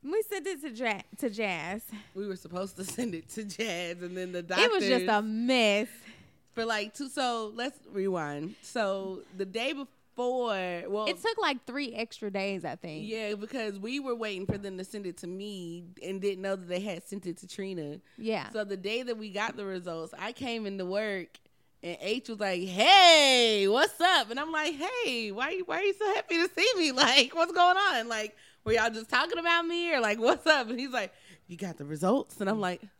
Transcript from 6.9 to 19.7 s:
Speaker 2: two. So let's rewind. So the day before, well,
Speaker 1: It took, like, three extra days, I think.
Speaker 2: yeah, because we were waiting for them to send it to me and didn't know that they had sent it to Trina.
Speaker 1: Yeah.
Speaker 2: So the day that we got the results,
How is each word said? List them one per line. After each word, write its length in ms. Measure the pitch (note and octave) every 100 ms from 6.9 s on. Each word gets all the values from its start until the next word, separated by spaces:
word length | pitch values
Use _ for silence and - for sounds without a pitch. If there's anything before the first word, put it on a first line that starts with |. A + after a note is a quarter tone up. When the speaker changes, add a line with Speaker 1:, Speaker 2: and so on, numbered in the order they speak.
Speaker 2:
two. 140 | - C#4+
So 440 | C4 C4 A#3 G#3+
let's 240 | A3+ B3+ - -
rewind. 640 | G3+ F#3+ F3+ D3+ D3 D#3+ -
So 580 | - B3 G3+ G3 F#3+ F#3 - F#3
the 80 |
day 280 | F#3+ G3+ B3+
before, 1080 | C#4+ C4+ _ _ - B3 B3+ A#3+ G3 F3+ F3 F3
well, 180 | G3+ A3
Speaker 1:
It 160 | F4+
took, 160 | A4 A4+
like, 240 | F#4 C4 -
three 280 | B3+ C#4
extra 380 | A#3 A3+ - G#3
days, 320 | G3 G3 G3
I 100 | D#3+
think. 340 | D3 E3+ D#3 G#3
Speaker 2:
yeah, 260 | A3 G#3+ G#3
because 420 | G#3+ C4 A3 G3
we 220 | G3+ C4+
were 160 | C4+ A#3+
waiting 280 | A3 F#3+
for 140 | G3 G3+
them 180 | G3+ F#3
to 60 |
send 220 | F#3+ G#3+ F#3+
it 120 | F3
to 100 | F3
me 560 | F#3 G#3 G3 F3 E3+ F3 F3+
and 180 | E3+ F#3+
didn't 220 | G3+ F#3+
know 140 | G3 F#3+
that 100 | F3
they 120 | F3+
had 240 | G#3 F3
sent 200 | - G3+ F3+
it 100 | E3+
to 80 | F#3
Trina. 540 | - G3 F#3 D3 D3+ _ -
Speaker 1:
Yeah. 320 | A3 G#3+ A#2
Speaker 2:
So 140 | G#3+
the 120 | G3+ G3
day 280 | F#3+ A3+
that 120 | B3 A3
we 140 | G#3+
got 260 | G3 A3 B3+
the 80 |
results, 480 | G3